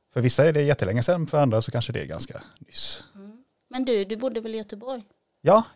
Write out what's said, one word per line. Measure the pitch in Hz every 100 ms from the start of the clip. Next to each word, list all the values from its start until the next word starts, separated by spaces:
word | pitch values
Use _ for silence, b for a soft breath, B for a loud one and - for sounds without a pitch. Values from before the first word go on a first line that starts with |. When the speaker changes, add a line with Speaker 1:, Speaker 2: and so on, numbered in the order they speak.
| _
Speaker 1:
För | 127
vissa | 123 - 156
är |
det | 151
jättelänge | 143 143 98 117
sedan, | 123 175 151
för | 151
andra | 139 110
så | -
kanske | 120 120
det | 110
är | 71
ganska | 80 - - - _
nyss. | - - - - -
Speaker 2:
Mm. | 202 202 226 262 _ _
Men | 254
du, | 262 220
du | 196 220
bodde | 262 226
väl | 220
i | 220
Göteborg? | 214 208 247 262 - _ _ _
Speaker 1:
Ja, | 139 214 -